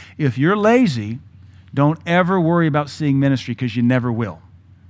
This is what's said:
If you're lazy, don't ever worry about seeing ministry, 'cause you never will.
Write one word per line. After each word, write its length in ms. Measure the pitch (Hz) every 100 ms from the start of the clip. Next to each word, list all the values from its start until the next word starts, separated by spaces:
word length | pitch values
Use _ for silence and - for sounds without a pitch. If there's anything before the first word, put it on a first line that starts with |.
| - -
If 200 | 143 117
you're 200 | 151 208
lazy, 640 | 214 240 233 120 104 120 - - - - -
don't 260 | 127 147 160 170
ever 340 | 175 180 190
worry 280 | 165 170 165
about 220 | 147 143
seeing 280 | - 151 135
ministry, 380 | 139 131 - 117
'cause 220 | 123 113
you 40 |
never 300 | 120 127 123
will. 300 | 113 107 82 - - _ -